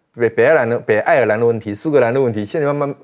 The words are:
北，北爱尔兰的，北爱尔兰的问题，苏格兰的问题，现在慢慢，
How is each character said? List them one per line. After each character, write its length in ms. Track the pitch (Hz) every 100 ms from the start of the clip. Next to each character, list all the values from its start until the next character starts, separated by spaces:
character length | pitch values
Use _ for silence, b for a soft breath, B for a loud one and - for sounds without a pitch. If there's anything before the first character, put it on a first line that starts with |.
| _
北， 160 | - 117
北 160 | 113 120
爱 40 |
尔 60 | 156
兰 140 | 117
的， 80 | 117
北 200 | - 107
爱 200 | - 156
尔 60 | 110
兰 140 | 107
的 60 | 117
问 120 | 113
题， 140 | 107
苏 160 | 101 160
格 100 | 143
兰 140 | 120
的 80 | 127
问 100 | 127
题， 100 | 107
现 160 | 104 165
在 80 | 143
慢 80 | 147
慢， 200 | 143 139